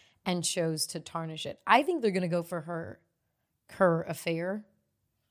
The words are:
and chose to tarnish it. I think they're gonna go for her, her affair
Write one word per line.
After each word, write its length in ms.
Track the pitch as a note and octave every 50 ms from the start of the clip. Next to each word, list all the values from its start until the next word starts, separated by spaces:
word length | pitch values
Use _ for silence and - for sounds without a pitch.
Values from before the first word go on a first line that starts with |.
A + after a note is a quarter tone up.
| _ _ _ _ _
and 180 | F#3+ F3+ F3 E3
chose 420 | - - F#3 E3+ E3 D#3+ D#3 - -
to 120 | - E3
tarnish 460 | D#3+ - - E3+ E3 D#3+ D#3+ D#3 -
it. 140 | D3 - - _
I 160 | - G#3 B3 D4
think 180 | F#4 F4+ D#4+ A#3
they're 80 | G#3+
gonna 180 | F3+ F#3 F3+ E3+
go 140 | E3+ F3 E3
for 180 | - F3+ E3+ D3
her, 380 | E3 F3 E3 E3+ - - - _ _ _ _ _ _ _ _ _ _ _ _ _ -
her 320 | - - G3 F3+ E3 E3 E3+
affair 640 | - D#3+ - - F3 E3 E3 E3+ F#3 G3 G#3+ G#3+ - _ _ _ _ _ _ _ _ _ _ _ _